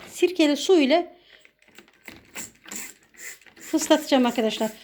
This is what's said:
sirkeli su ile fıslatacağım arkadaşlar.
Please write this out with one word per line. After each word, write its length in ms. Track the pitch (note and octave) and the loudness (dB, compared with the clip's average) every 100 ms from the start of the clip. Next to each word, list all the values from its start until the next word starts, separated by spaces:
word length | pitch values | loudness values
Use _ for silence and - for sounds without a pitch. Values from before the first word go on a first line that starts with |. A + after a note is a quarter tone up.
| - | -14
sirkeli 500 | - F4 F4+ D4+ C#4+ | -2 -2 2 0 2
su 220 | - F#4 | 2 4
ile 360 | C4+ D#4+ E4+ - _ _ _ _ _ - - _ - - _ - - _ - - - - _ - - - - - | 4 2 0 -10 _ _ _ _ _ -20 -20 _ -20 -20 _ -18 -18 _ -18 -16 -16 -20 _ -20 -20 -20 -20 -20
fıslatacağım 680 | - D#4 - D4+ D4+ C4+ A#3+ | -6 -2 2 0 2 2 2
arkadaşlar. 460 | A#3+ A3 - A3 - | 0 -4 -2 -6 -8